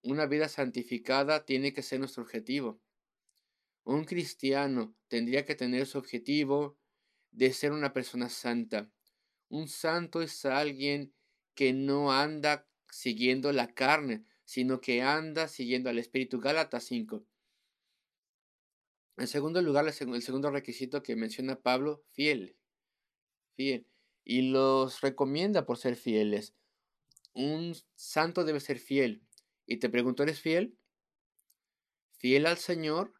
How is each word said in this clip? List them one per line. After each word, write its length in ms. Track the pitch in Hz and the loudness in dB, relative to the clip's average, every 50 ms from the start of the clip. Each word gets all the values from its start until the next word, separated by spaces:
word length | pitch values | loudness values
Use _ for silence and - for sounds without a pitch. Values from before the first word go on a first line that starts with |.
| - | -2
Una 220 | 120 139 151 156 | -2 0 0 0
vida 220 | 135 143 151 156 | 0 2 0 0
santificada 960 | 147 - - 139 123 - 123 117 - 127 113 - - 131 135 139 143 156 151 151 | 0 0 -4 -4 -2 -2 -6 -4 -4 -6 -6 0 2 2 2 4 2 2 0 0
tiene 280 | - 135 131 139 143 139 | 0 0 0 0 -2 -4
que 80 | 143 | -4
ser 180 | 131 - 139 131 | -8 -6 -4 -4
nuestro 240 | 135 131 - - 117 | -4 -6 -8 -10 -12
objetivo. 560 | - - 113 110 117 131 143 131 113 107 _ _ _ _ _ _ _ _ _ _ _ _ _ _ _ _ _ _ _ _ _ _ | -8 -8 -8 -4 -2 -4 -2 -2 -4 -6 _ _ _ _ _ _ _ _ _ _ _ _ _ _ _ _ _ _ _ _ _ _
Un 220 | - 135 151 156 | -2 -2 -2 -2
cristiano 880 | 156 185 175 156 147 - - - 135 135 139 143 139 131 123 113 110 - _ _ | -2 -4 -4 -4 -4 -8 -4 0 0 2 2 2 0 0 0 -2 -4 -8 _ _
tendría 380 | _ - 117 117 120 127 143 143 | _ -2 -2 0 2 0 0 0
que 100 | - 151 | -2 -4
tener 300 | - 131 123 123 127 139 | -2 -2 -2 0 0 -2
su 120 | 135 - | -2 -4
objetivo 800 | 143 127 - - 117 117 139 147 151 147 135 139 147 147 143 139 _ _ _ _ _ _ _ _ _ _ _ | -8 -8 -6 -8 -6 -2 0 0 2 2 2 2 0 0 -4 -8 _ _ _ _ _ _ _ _ _ _ _
de 200 | _ 113 127 131 127 | _ 4 4 4 4
ser 180 | - - 147 | 2 -2 -2
una 200 | 147 151 147 135 | 0 0 -2 -2
persona 380 | - 131 123 - - 127 120 120 | -2 -4 -6 -4 -4 -4 -4 -4
santa. 600 | 120 - - 120 120 120 117 110 113 107 107 107 _ _ _ _ _ _ _ _ _ _ _ _ | -6 -6 -4 -2 -2 -2 -2 -2 -4 -6 -6 -6 _ _ _ _ _ _ _ _ _ _ _ _
Un 180 | - 151 160 | -8 -8 -8
santo 540 | 143 - - - 160 160 175 170 165 170 170 | -8 -8 -2 0 0 0 0 -2 -2 -4 -4
es 240 | 165 156 - - - | -4 -4 -8 -4 -2
alguien 680 | 139 131 143 151 147 139 131 139 143 143 147 143 - _ _ _ _ _ _ _ _ _ | 0 2 2 0 0 -2 -2 -2 0 0 -2 -4 -10 _ _ _ _ _ _ _ _ _
que 180 | - 139 127 127 | 2 2 4 4
no 400 | 135 135 139 139 143 147 139 131 | 2 2 2 2 2 4 4 4
anda 540 | 135 147 151 156 151 143 151 147 143 _ _ _ _ _ _ | 4 2 2 -2 0 2 2 2 0 _ _ _ _ _ _
siguiendo 600 | - - - 127 113 110 123 127 127 135 131 143 | -16 -6 -4 -4 0 2 4 4 4 4 2 2
la 220 | 143 131 120 117 - | 2 2 0 -2 -2
carne, 500 | - 131 131 151 151 147 131 113 110 - _ _ _ _ | 0 4 4 4 4 2 -2 -4 -6 -8 _ _ _ _
sino 340 | - - 127 123 127 131 127 | -8 -2 0 0 0 0 -2
que 220 | - - 123 120 | 0 0 0 2
anda 460 | 127 135 147 156 160 160 151 160 160 | 2 2 2 0 -2 -4 -4 -4 -4
siguiendo 420 | 151 - - 127 120 127 127 127 127 | -4 -4 -8 -2 -2 -2 0 0 -2
al 100 | 120 117 | -2 -2
Espíritu. 400 | 117 - - 135 131 123 131 120 | -4 -2 -4 -4 -2 -2 -4 -2
Gálatas 460 | 113 135 151 160 156 - - 120 - | 0 0 2 2 0 -2 -4 -8 -6
cinco. 400 | - 127 120 110 110 117 107 - _ _ _ _ _ _ _ _ _ _ _ _ _ _ _ _ _ _ _ _ _ _ _ _ _ _ _ _ _ _ _ _ _ _ _ _ _ _ | -6 -6 -6 -6 -6 -10 -12 -12 _ _ _ _ _ _ _ _ _ _ _ _ _ _ _ _ _ _ _ _ _ _ _ _ _ _ _ _ _ _ _ _ _ _ _ _ _ _
En 100 | - 127 | -8 -8
segundo 340 | 123 - 147 139 156 165 180 | -4 -4 -4 -4 0 0 2
lugar, 240 | 180 156 139 147 151 | 2 4 4 4 2
el 60 | 156 147 | 2 -2
seg-, 200 | - 143 123 120 | -4 -6 -4 -4
el 80 | 120 | -6
segundo 300 | 117 - 127 135 139 147 | -4 -4 -4 -2 -2 0
requisito 500 | 139 139 139 - 117 - 135 123 - - | -2 -2 -6 -6 -8 -8 -8 -6 -6 -6
que 140 | - - 113 | -4 -4 -4
menciona 440 | 113 113 110 110 - 131 131 135 131 | -4 -4 -6 -6 -6 -6 -6 -6 -2
Pablo, 440 | _ 123 127 127 139 151 147 147 _ _ | _ 0 2 2 0 -2 -4 -6 _ _
fiel. 440 | _ - 143 151 147 117 92 - - _ _ _ _ _ _ _ _ _ _ _ _ _ _ _ _ _ _ _ _ | _ 0 2 2 2 0 -4 -12 -16 _ _ _ _ _ _ _ _ _ _ _ _ _ _ _ _ _ _ _ _
Fiel. 320 | - 135 139 127 117 120 _ _ _ _ _ _ _ _ | -2 0 0 0 -2 -4 _ _ _ _ _ _ _ _
Y 280 | - 120 127 131 131 | 0 2 2 4 4
los 500 | 131 135 135 135 135 135 131 131 - - | 4 6 6 6 6 4 4 2 -2 -2
recomienda 640 | - 139 135 - 143 135 139 156 185 202 208 175 135 | -2 -2 2 2 0 0 2 0 0 2 2 2 0
por 120 | - 123 | 0 -4
ser 180 | - - 131 120 | -2 0 -2 -2
fieles. 580 | 120 - 123 110 107 107 104 104 101 107 - _ _ _ _ _ _ _ _ _ _ _ _ _ _ _ _ _ | -2 -2 2 4 4 4 4 0 -2 -4 -8 _ _ _ _ _ _ _ _ _ _ _ _ _ _ _ _ _
Un 420 | - 135 143 151 160 170 170 165 - _ _ _ | -4 -4 -4 -2 -4 -6 -8 -8 -10 _ _ _
santo 480 | - - - - 156 156 170 170 180 170 | -18 -14 -2 0 0 0 2 2 0 0
debe 160 | 156 151 143 | 0 0 -2
ser 200 | 139 - 131 120 | -2 -4 -6 -6
fiel. 440 | - - 139 139 135 120 107 107 _ _ - - _ _ _ _ _ | -4 0 2 2 2 2 0 -6 _ _ -20 -20 _ _ _ _ _
Y 120 | - 117 | -6 -4
te 120 | 113 - 117 | -2 -2 0
pregunto, 340 | 110 123 120 127 123 127 143 | 2 2 2 2 0 0 0
¿eres 160 | 151 151 147 | -2 -2 -2
fiel? 380 | - 160 160 175 208 240 - _ _ _ _ _ _ _ _ _ _ _ _ _ _ _ _ _ _ _ _ _ _ _ _ _ _ _ | -2 0 2 2 0 -2 -6 _ _ _ _ _ _ _ _ _ _ _ _ _ _ _ _ _ _ _ _ _ _ _ _ _ _ _
¿Fiel 340 | _ - - 127 131 143 151 | _ -2 2 4 6 6 6
al 120 | 165 170 | 4 0
Señor? 560 | 170 - - 175 165 160 151 151 170 202 214 _ | 0 -2 -4 -4 -2 0 -2 0 -2 -2 -4 _